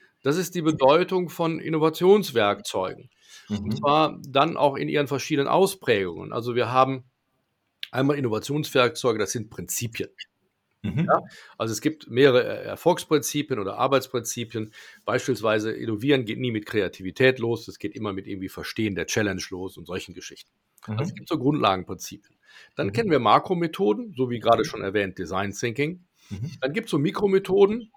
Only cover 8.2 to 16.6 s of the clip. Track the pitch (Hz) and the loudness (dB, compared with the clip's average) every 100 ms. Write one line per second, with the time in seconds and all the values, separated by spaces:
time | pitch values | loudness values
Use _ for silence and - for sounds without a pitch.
8.2 | 127 107 - 147 - 135 123 - 127 110 | -2 -2 -2 -4 0 2 2 2 0 0
9.2 | 101 120 104 - 87 - 117 113 - - | -2 -4 -10 -12 -10 -6 -6 -8 -10 -12
10.2 | - _ _ _ _ _ - 101 180 - | -20 _ _ _ _ _ -4 -2 2 0
11.2 | - - - - 113 107 147 - - 117 | 0 -16 -20 -6 -4 -2 -4 -4 -2 4
12.2 | 139 123 110 104 104 98 165 175 - 151 | 6 6 2 -4 -8 0 0 0 0 0
13.2 | - 147 - 117 95 101 131 135 131 123 | 0 -4 -4 -4 -4 -2 2 2 0 -4
14.2 | - - 113 117 107 - - - - 117 | -6 -8 -8 -8 -8 -12 -20 -10 -4 -2
15.2 | - 107 110 110 110 110 117 104 135 139 | 0 0 2 0 0 -4 -4 -2 2 2
16.2 | 110 120 127 110 | 0 -4 -4 -4